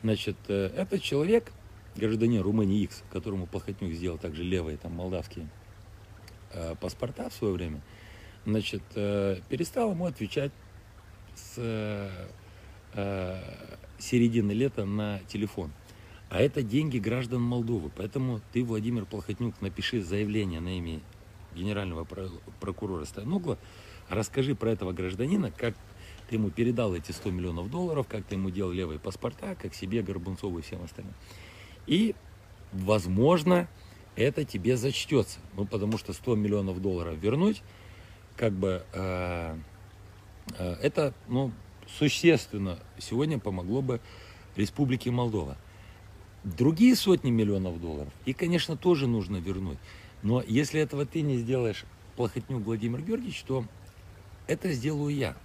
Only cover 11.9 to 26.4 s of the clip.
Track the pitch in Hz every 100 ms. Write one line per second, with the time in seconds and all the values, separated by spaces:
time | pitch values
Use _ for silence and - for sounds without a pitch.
11.9 | 104 98 92 92 - - - - - -
12.9 | 104 101 98 92 92 87 - - - -
13.9 | - - 123 117 113 101 104 135 - 98
14.9 | 104 104 101 95 101 104 - 78 - -
15.9 | - - - - 87 139 147 113 123 156
16.9 | 127 104 123 123 123 120 123 117 113 76
17.9 | - 101 139 127 113 - 123 120 110 110
18.9 | 120 95 104 - 98 120 - 98 85 -
19.9 | 120 87 101 104 107 98 80 87 92 85
20.9 | 80 - - - - - 82 95 104 95
21.9 | 82 82 92 95 85 - - 92 87 104
22.9 | 90 76 - 107 190 165 92 - - -
23.9 | - - 92 110 - 135 127 113 107 92
24.9 | 87 92 92 131 208 139 - 120 - -
25.9 | - - - - 110